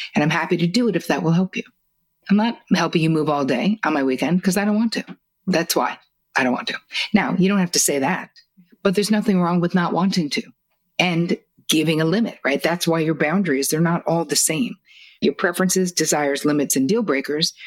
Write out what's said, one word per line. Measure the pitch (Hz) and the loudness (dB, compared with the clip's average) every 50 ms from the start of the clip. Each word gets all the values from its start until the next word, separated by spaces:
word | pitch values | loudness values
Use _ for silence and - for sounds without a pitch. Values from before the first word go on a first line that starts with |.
| - - - | -12 -4 -2
and | 147 147 | 0 0
I'm | 156 | 2
happy | 156 165 160 - 185 | 2 0 0 0 0
to | 160 170 | 0 0
do | 170 180 240 247 226 | 0 2 2 2 2
it | 185 | 0
if | 165 - | -2 0
that | - 151 139 | -2 -2 0
will | - 160 | 0 2
help | 165 180 190 - - | 2 2 2 0 -4
you. | 240 - - _ _ _ _ _ _ _ _ _ _ _ - | -10 -12 -12 _ _ _ _ _ _ _ _ _ _ _ 2
I'm | 196 | 2
not | 208 214 233 233 - _ - - | 2 2 0 -4 -6 _ 0 0
helping | 180 170 160 - 170 | 2 2 0 0 2
you | 156 160 | 2 2
move | 160 156 147 151 | 2 2 2 0
all | 147 143 139 | 0 0 0
day | 131 135 120 151 190 214 - | 0 0 0 0 0 0 0
on | - 156 156 | -2 -2 0
my | 143 135 | 0 0
weekend | 135 131 127 135 143 170 185 | 0 0 0 0 0 0 2
'cause | - 190 180 | 2 2 0
I | 202 202 | 2 0
don't | 208 208 | 0 0
want | 214 233 226 | 0 0 -2
to. | - 170 - - - _ _ _ _ _ - | -2 -6 -10 -10 -16 _ _ _ _ _ -4
That's | 185 165 156 165 - - | -2 0 0 0 0 0
why | 147 127 - - - _ _ _ _ _ _ - | 0 0 -2 -4 -8 _ _ _ _ _ _ -2
I | - 131 | 0 0
don't | 123 | 0
want | 123 - - - | 0 -2 -4 -8
to." | - - _ - - - - - | -10 -10 _ -10 -8 -8 -6 0
Now, | - 202 160 - 180 185 | 0 0 0 0 0 0
you | 180 190 | 2 2
don't | 202 196 | 2 0
have | 180 175 | 0 0
to | - - | 0 -2
say | - - 147 139 | 0 0 0 0
that, | 135 143 180 147 - - _ - _ _ _ _ - _ - _ | 0 -2 -4 -4 -8 -14 _ -20 _ _ _ _ -20 _ -12 _
but | - 196 185 | -2 0 0
there's | 208 202 202 | 0 0 0
nothing | 220 208 208 220 196 180 | 0 0 2 2 2 2
wrong | 175 170 175 175 | 2 2 2 0
with | 170 175 - | 0 0 0
not | 185 175 - | 0 0 0
wanting | - 165 185 196 - 180 156 143 | 0 0 0 0 0 0 -2 -2
to | - - - - - _ _ _ _ _ _ _ _ - | -4 -6 -8 -10 -18 _ _ _ _ _ _ _ _ -2
and | 170 180 170 165 170 190 196 - _ _ _ _ _ - | -2 0 0 0 0 0 -2 -6 _ _ _ _ _ -2
giving | - 156 151 156 160 151 | 0 0 2 2 0 2
a | 160 | 2
limit, | 165 175 220 233 - - - - | 2 2 0 0 -2 -4 -6 -4
right? | 135 139 143 | -4 -2 0
That's | - 160 170 175 - | 0 -2 -2 0 0
why | 165 165 165 | 0 0 0
your | 156 160 160 | 0 0 0
boundaries, | 147 165 147 165 202 196 156 135 135 139 - | 0 0 0 0 0 0 0 0 -2 0 -2
they're | 156 156 | 0 0
not | 170 165 170 170 - | 2 2 0 0 -2
all | 147 165 170 165 | 0 0 0 0
the | 147 143 | -2 -2
same. | - - - 160 151 120 - - _ _ _ - - - - - - | 0 0 0 0 -2 -2 -4 -4 _ _ _ -20 -20 -20 -20 -10 -2
Your | - 147 139 | -2 -2 -2
preferences, | - - 180 175 - 185 180 - 185 185 180 | 0 -2 -2 0 2 0 2 2 0 0 0
desires, | 180 - 156 - - 147 147 139 143 139 - | 0 -2 0 0 0 0 0 0 -2 0 0
limits, | 147 147 147 139 - - | 0 0 0 0 0 0
and | 135 131 135 | 0 2 2
deal | 202 233 | 2 0
breakers, | 220 165 139 135 135 - 147 151 170 - - - - | 0 0 -2 -2 -2 -4 -4 -2 -2 -2 -4 -6 -20